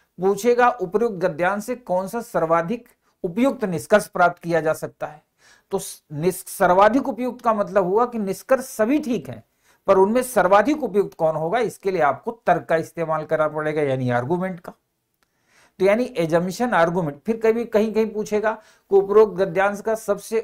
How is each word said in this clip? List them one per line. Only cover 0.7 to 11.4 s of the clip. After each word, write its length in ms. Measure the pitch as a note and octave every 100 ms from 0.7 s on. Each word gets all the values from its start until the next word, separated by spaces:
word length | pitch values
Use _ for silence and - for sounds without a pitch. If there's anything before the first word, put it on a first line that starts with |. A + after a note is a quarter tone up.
उपयुक्त 460 | A#3+ F3 G#3 A#3 F#3+
गद्यांश 480 | F3 D3+ F3 G#3
से 120 | G#3 B3
कौन 320 | - F3+ F#3+
सा 120 | A#3
सर्वाधिक 680 | A3 F3 E3 E3+ E3+ A#3+ - _ _ _
उपयुक्त 400 | F#3 F3+ C4+ A3
निष्कर्ष 420 | G3+ E3 - G#3 -
प्राप्त 360 | F#3 F3 -
किया 180 | E3+ E3
जा 120 | D#3
सकता 340 | D#3 D3 - D3+
है। 160 | D#3 _ _ _ _ _
तो 60 | G3
स-, 240 | - - -
निष्क-, 360 | D3 F3 F3 -
सर्वाधिक 600 | - F3+ F3+ G#3+ B3+ C4
उपयुक्त 360 | G#3+ B3+ B3
का 100 | A#3
मतलब 300 | G#3+ F#3 G3
हुआ 220 | F3+ G#3 A#3+
कि 120 | A#3
निष्कर्ष 460 | G3 F#3 - - -
सभी 320 | - A3 D4+
ठीक 280 | D4+ A3 B2+
हैं, 140 | A2 - _ _ _ -
पर 100 | F#3+
उनमें 240 | G3 A#3+
सर्वाधिक 600 | B3 G3+ F3+ G3 G#3+ D4+
उपयुक्त 300 | B3 G3+ F3+
कौन 220 | - D#3+
होगा, 220 | D#3